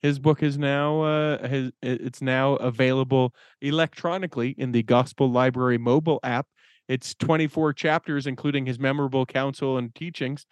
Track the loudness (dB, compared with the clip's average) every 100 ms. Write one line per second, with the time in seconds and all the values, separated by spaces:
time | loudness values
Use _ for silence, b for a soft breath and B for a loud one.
0 | -2 2 2 2 0 0 0 0 0 0
1 | 0 0 0 -2 -2 -2 -4 -6 -4 -4
2 | -6 -6 -2 2 2 2 -2 0 2 2
3 | 2 2 2 b b b -2 0 0 -2
4 | -4 -4 -4 -4 -4 -4 -2 0 4 2
5 | 2 0 2 4 2 2 0 0 2 2
6 | 2 -2 0 -4 -4 b b b -6 -6
7 | -6 -6 0 2 2 0 0 0 0 0
8 | 0 -4 -4 -2 -2 0 -2 -2 0 0
9 | 0 0 0 0 -2 -2 -2 -2 -4 -8
10 | -12 -6 -6 -8 -12